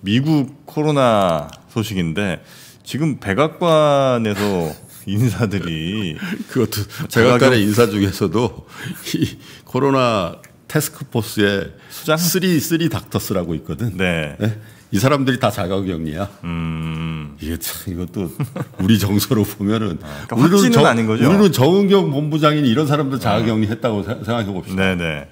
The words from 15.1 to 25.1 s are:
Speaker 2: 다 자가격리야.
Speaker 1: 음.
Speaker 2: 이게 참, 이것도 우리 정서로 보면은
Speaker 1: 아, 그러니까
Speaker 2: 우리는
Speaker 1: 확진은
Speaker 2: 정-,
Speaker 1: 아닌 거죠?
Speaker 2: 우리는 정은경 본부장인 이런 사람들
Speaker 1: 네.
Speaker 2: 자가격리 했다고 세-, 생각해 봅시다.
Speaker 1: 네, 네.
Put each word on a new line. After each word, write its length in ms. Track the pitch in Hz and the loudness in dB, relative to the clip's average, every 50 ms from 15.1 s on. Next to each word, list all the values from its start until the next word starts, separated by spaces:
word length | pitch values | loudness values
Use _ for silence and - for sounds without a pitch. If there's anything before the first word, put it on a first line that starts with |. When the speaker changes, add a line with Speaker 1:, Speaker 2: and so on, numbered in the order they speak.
| 147 143 135 127 127 123 | 2 2 2 0 0 0
Speaker 2:
다 100 | - 110 | 0 -2
자가격리야. 760 | 98 - 98 87 98 98 98 92 92 80 80 78 76 82 98 98 - - - | -2 -2 -4 -4 -2 -4 -2 -4 -4 -4 -6 -6 -6 -6 -8 -8 -10 -12 -10
Speaker 1:
음. 920 | 85 85 82 82 82 82 80 80 80 80 80 82 80 80 80 76 73 73 71 | -8 -6 -6 -4 -4 -4 -6 -6 -6 -6 -6 -6 -6 -6 -8 -10 -12 -14 -12
Speaker 2:
이게 160 | 73 76 82 82 | -8 -8 -8 -6
참, 340 | - - - - - - 90 | -8 -10 -10 -10 -10 -10 -8
이것도 380 | 85 90 85 - - 98 82 - - 151 - - - - - - - | -6 -8 -8 -6 -6 -6 -6 -4 -6 -8 -8 -6 -10 -10 -10 -6 -4
우리 200 | 95 95 113 104 | 2 2 2 2
정서로 440 | 92 101 101 104 101 - 131 110 101 | 2 0 0 0 0 0 0 0 0
보면은 560 | - - - 104 98 107 113 110 101 85 78 - | -2 -2 -4 -2 -2 0 0 -2 -4 -6 -8 -10
Speaker 1:
아, 220 | 73 73 73 - | -12 -14 -14 -10
그러니까 100 | - - | -6 0
Speaker 2:
우리는 140 | 110 131 165 180 | 4 4 6 6
Speaker 1:
확진은 200 | 202 196 254 233 | 4 4 4 6
Speaker 2:
정-, 140 | 143 147 | 6 6
Speaker 1:
아닌 200 | - 120 117 113 | 6 4 2 2
거죠? 220 | 110 110 117 - 135 | 0 2 2 4 4
Speaker 2:
우리는 220 | 180 196 208 196 | 6 6 6 4
정은경 600 | 143 - 123 147 180 196 202 190 196 196 180 160 | 4 4 4 4 6 4 4 4 4 4 2 2
본부장인 540 | 143 139 151 151 147 156 147 151 147 151 147 | 0 -2 -2 -2 -2 2 2 2 4 4 2
이런 200 | 127 110 127 156 | 2 2 2 2
사람들 320 | 139 147 147 151 135 135 131 | 2 2 0 0 -2 -4 -4
Speaker 1:
네. 40 | - | -2
Speaker 2:
자가격리 440 | 120 101 110 113 110 113 110 110 101 | 0 0 0 0 0 0 0 0 -2
했다고 340 | 113 113 - 123 110 104 92 | -2 -2 -2 -2 -2 -2 -4
세-, 120 | 87 113 - - | -4 -6 -8 -4
생각해 220 | 101 117 120 110 95 101 | -4 -2 -2 -2 -4 -6
봅시다. 240 | 92 82 - 92 | -8 -8 -6 -2
Speaker 1:
네, 180 | 95 95 95 92 | 0 0 0 0
네. 320 | 87 85 82 | 0 -2 -4